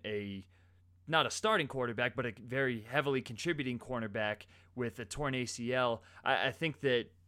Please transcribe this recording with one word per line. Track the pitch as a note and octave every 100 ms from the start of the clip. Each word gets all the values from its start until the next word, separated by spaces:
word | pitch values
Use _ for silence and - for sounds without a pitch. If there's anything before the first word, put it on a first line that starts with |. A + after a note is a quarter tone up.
a, | G#2 G#2 G2+ G2 - _ - - _ _ -
not | D#3+ B2+
a |
starting | - G#3+ G#3+ C#3+
quarterback, | C#3 A#2+ A2+ B2
but | B2 A#2+
a | G#2 A2+
very | B2+ C3+ A#2+ A2
heavily | C3+ C#3+ C3+
contributing | - A2 E3+ D#3 B2+ A#2+
cornerback | - B2+ A2+ A2 G#2 G#2 - - - -
with | A#2+ -
a |
torn | A2+ - C#3+
A | C3 A#2+
C | - A#2
L, | B2+ B2 A2+ - -
I, | B2 B2+ B2
I |
think | B2 E3 C#3+
that | C#3 B2 A2+ -